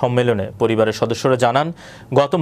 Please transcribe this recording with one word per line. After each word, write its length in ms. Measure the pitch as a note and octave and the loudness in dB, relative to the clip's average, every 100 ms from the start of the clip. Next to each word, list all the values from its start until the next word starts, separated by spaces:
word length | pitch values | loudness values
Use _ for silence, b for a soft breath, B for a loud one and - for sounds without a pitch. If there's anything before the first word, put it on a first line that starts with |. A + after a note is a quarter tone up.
সম্মেলনে 460 | B2 B2 A#2+ A2 A2 G2 | -2 0 0 0 -4 -2
পরিবারের 400 | A2+ A2 A2 G#2+ | 0 2 0 0
সদস্যরা 360 | A2 - C#3 B2+ | -2 -2 0 2
জানান, 220 | B2 C3 D#3+ E3+ B B B C3 | 2 0 -2 -8 B B B 0
গত 140 | C#3+ F3+ | 0 2